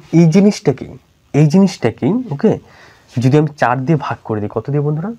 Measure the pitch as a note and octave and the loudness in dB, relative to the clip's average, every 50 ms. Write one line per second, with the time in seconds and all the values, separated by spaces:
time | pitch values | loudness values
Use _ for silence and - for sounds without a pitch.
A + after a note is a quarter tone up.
0 | - - - E3 F3 D#3+ D#3 G3+ G3 G#3 G3+ - - D3 C3 - E2 D2+ - - | -4 -2 2 4 4 4 4 4 4 2 2 0 -2 -4 -4 -4 -6 -16 -16 -20
1 | _ _ _ _ _ _ - C#3+ D#3 D3+ D3 F#3+ G3 F#3 - - - A2+ - - | _ _ _ _ _ _ 0 2 2 4 4 4 2 2 0 -2 -4 -4 -4 -2
2 | - C3 G3 B3+ B3+ G#3+ C#3+ C#3+ - G#3 C3 - - _ _ _ - - _ _ | -4 -2 -2 -2 -4 -6 -8 -2 0 0 0 0 -6 _ _ _ -20 -20 _ _
3 | _ _ - B2 A#2 B2+ C3+ D3+ D#3 D3 - - C3 A#2 B2 C3 C3 B2+ E3 D3 | _ _ -6 -2 0 2 4 4 2 2 -2 -2 0 0 0 -2 -2 -2 -2 -2
4 | - - A#2+ - - - A2 G#2+ G#2 G#2 - A2+ - - C#3 D3 C#3+ D3 D3+ D3+ | -2 -6 -10 -10 -8 -8 -6 -6 -6 -6 -6 -6 -6 -4 -4 -2 -2 -2 -4 -4
5 | E3 G#3+ A#3 | -6 -8 -10